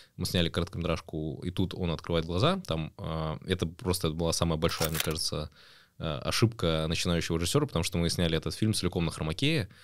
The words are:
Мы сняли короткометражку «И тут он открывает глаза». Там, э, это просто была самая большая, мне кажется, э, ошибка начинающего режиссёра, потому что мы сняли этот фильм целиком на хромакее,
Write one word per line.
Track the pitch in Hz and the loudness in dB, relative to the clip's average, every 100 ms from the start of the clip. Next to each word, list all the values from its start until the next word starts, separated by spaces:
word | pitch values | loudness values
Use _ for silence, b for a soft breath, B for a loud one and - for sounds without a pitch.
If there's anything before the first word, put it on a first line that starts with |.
| B - | B -8
Мы | 87 | -2
сняли | 92 82 | 2 2
короткометражку | 87 85 85 82 80 - 80 78 65 | 0 -2 -2 -2 -2 -4 -6 -4 -6
«И | 87 | -6
тут | 87 90 | -2 -2
он | - 87 | 0 -2
открывает | 80 - 82 82 | -2 0 0 2
глаза». | 87 151 190 - | 2 2 0 -2
Там, | 82 78 - | -4 -4 -8
э, | 82 80 78 78 - | -6 -4 -4 -4 -2
это | 92 82 | 0 -2
просто | 87 92 87 80 | -2 0 0 0
была | 80 82 | 0 2
самая | - 85 78 | 2 2 2
большая, | 82 - 80 | 2 2 -2
мне | 80 | 0
кажется, | 78 78 - 73 76 B B B B B | -2 -2 -2 -4 -6 B B B B B
э, | 82 | -4
ошибка | 71 - - 117 - 85 80 80 | -2 0 4 4 4 0 2 2
начинающего | 85 90 85 - 82 | 0 2 0 2 0
режиссёра, | 87 143 147 | 2 2 2
потому | 82 | 0
что | 80 85 | 0 0
мы | 85 | 0
сняли | - 85 80 | 2 2 2
этот | 78 - | -2 0
фильм | 110 | 0
целиком | 101 87 90 80 | 2 0 0 -2
на | |
хромакее, | - 78 80 143 160 90 B | -2 -4 0 0 0 -2 B